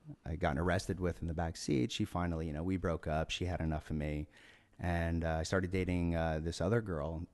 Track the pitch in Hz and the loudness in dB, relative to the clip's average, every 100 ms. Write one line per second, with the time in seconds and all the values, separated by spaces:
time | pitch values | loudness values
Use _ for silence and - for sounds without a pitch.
0 | 151 147 - 82 87 71 87 90 - 90 | -16 -12 -8 0 2 2 4 2 0 0
1 | 90 82 85 82 82 82 - 139 120 - | 0 -2 -2 -2 -2 -2 0 2 2 0
2 | 107 87 87 82 82 76 85 95 87 80 | -2 0 0 0 -2 -2 0 0 0 0
3 | - 78 80 - 87 85 82 78 - 78 | 0 0 0 -2 -2 0 0 -2 -2 -2
4 | 76 76 73 - - - - - 90 87 | 0 -2 -4 -10 -20 -20 -20 -6 -2 0
5 | 82 85 82 80 82 98 92 92 90 90 | 2 2 2 0 0 0 2 0 2 2
6 | 87 82 80 80 80 85 87 117 107 82 | 2 2 2 0 -2 -2 0 2 0 -2
7 | 73 82 85 | -4 -6 -8